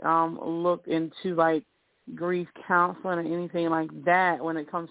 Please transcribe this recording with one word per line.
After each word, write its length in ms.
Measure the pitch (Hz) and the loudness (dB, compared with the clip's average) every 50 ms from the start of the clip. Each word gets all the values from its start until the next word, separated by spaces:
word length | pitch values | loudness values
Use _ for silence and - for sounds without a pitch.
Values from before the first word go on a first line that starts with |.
| - | 0
um, 340 | 156 165 165 165 165 165 - | 2 4 4 2 2 -2 -6
looked 460 | - - 165 170 175 175 - - - - | -6 -4 -4 0 2 0 0 0 -2 -2
into, 480 | 160 160 165 160 - - - 185 175 | -2 -2 -2 -2 -6 -6 -6 -4 2
like, 280 | 165 165 165 160 156 - _ _ _ _ _ _ _ _ - - | 2 4 4 4 0 -2 _ _ _ _ _ _ _ _ -16 -10
grief 320 | 143 170 175 180 180 175 - - - - - | -6 -4 -2 -2 -2 -4 -6 -10 -14 -4 2
counseling 520 | 185 175 175 180 175 - - 190 180 170 | 4 4 4 4 0 -4 -6 -4 -4 -2
or 20 | |
anything 480 | 170 160 165 175 175 170 175 170 170 165 | -2 -2 -4 -4 -4 -4 -2 -2 0 0
like 200 | 165 160 160 156 151 151 139 | 0 0 -2 -4 -6 -4 2
that 380 | 170 175 185 185 180 165 127 139 | 2 4 4 4 2 2 0 -2
when 140 | 165 160 160 | -4 -4 -4
it 140 | 147 151 | -6 -6
comes 180 | - 175 170 160 | -6 -8 -8 -8